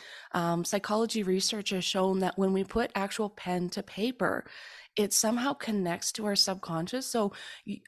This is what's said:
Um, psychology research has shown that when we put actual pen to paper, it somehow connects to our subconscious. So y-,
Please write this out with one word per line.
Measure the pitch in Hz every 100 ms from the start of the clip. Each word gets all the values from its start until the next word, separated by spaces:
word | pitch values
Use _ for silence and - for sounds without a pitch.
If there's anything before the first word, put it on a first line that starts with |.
| - - -
Um, | 180 170 170
psychology | 170 202 - 214 226 226
research | 190 190 190 214 196
has | 185
shown | 175 196 190 190
that | 185 -
when | 190
we | 190
put | 190 226 233 202
actual | 196 - 208
pen | - 185 180 180
to | 202
paper, | - - 233 254 185 - - - - - - -
it | 202
somehow | - 220 240 269
connects | 277 - 208 175 175 -
to | -
our | 208
subconscious. | 202 - 190 - 160 180 254
So | 262 233 202 - - - -
y-, | 202